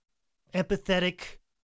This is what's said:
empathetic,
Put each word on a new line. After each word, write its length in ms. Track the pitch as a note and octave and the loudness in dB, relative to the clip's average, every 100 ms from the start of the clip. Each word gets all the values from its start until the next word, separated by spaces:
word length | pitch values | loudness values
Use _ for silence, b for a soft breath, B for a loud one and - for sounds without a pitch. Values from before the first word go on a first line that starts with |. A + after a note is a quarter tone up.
| _ _ _ _ _ F3+ | _ _ _ _ _ -4
empathetic, 840 | F3+ G3 - F#3 F3+ F3+ - - _ _ | 0 -2 2 2 2 -2 -12 -16 _ _